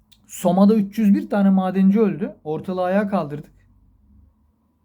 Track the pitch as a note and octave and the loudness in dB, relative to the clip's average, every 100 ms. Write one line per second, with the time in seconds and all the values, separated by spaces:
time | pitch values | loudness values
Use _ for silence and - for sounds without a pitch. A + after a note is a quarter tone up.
0 | _ _ _ - F3+ F3+ G3+ A3+ G3 - | _ _ _ -6 -2 4 4 4 0 0
1 | G#3 G3+ - G#3 G3 F#3+ F#3 F#3 F#3+ G#3 | 2 2 0 0 2 2 0 0 2 2
2 | G#3+ D3+ A#3+ - D#3 D#3 - F#3 F3+ G3 | 0 -2 -8 -10 -10 -8 -6 -4 -2 -2
3 | G#3 G3 D3+ D3 - _ _ _ _ _ | -2 -4 -6 -10 -16 _ _ _ _ _
4 | _ _ _ _ _ _ _ _ | _ _ _ _ _ _ _ _